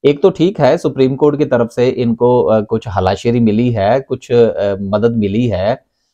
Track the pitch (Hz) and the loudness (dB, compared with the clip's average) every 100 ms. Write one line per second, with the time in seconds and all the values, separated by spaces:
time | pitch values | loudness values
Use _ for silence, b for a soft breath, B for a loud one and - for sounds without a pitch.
0 | 139 143 117 - 165 - 135 170 156 131 | 0 2 0 2 -2 2 0 2 -2 0
1 | 131 135 151 143 147 123 117 - 123 - | 0 2 0 0 0 0 -2 0 -2 0
2 | 117 113 123 123 85 110 104 113 110 98 | -2 0 2 2 2 0 0 -6 -4 -2
3 | 92 98 117 120 113 104 123 113 98 131 | 0 0 -2 0 2 2 0 0 0 0
4 | 135 123 - 120 113 78 101 98 101 104 | -2 -10 -2 2 2 0 -4 -4 -2 0
5 | 117 117 101 104 123 92 98 - _ _ | 0 0 -2 0 -2 -2 -2 -4 _ _
6 | _ | _